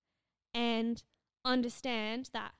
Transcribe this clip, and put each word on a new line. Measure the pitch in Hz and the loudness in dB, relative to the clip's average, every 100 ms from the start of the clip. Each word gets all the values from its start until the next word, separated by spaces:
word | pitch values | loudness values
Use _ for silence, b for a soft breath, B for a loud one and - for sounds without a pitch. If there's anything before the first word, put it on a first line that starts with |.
| _ _ _ _ _ | _ _ _ _ _
and | 233 240 226 233 233 - _ _ _ | 0 2 2 0 -2 -8 _ _ _
understand | 254 254 240 - 262 233 214 226 254 | 2 2 2 -2 -4 -2 -2 -4 -6
that | 226 202 - | -8 -8 -12